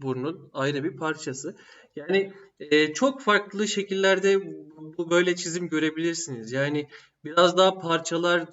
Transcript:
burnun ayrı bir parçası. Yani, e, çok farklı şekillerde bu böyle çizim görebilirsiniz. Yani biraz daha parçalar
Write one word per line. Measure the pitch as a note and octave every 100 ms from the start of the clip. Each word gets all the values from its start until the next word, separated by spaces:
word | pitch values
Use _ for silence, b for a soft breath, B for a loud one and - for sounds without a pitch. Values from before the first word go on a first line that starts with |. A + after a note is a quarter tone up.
burnun | C3+ B2+ C3+ F#3+ -
ayrı | D3 C3+ D3
bir | D#3 -
parçası. | D#3 D3+ - C3+ D#3 G#3 B B B -
Yani, | D3 F#3+ F#3+ B B -
e, | D3 D3+ D3+
çok | D3+ C4+ C4+
farklı | - G3+ G3+ G3 G#3+
şekillerde | G3+ G3 F#3+ F#3+ F#3 G3 G3 F3+ D#3 D3+ - D#3 D#3+
bu | E3
böyle | F3 F3+ F3+
çizim | F3 E3+ F3
görebilirsiniz. | D#3 D#3 D#3 E3 E3 - B2 A2
Yani | B2+ C#3+ D3 D3 B B _
biraz | D3 E3 F3 F3+
daha | F#3+ F#3
parçalar | E3 E3 D#3+ E3 F3 F3 D#3+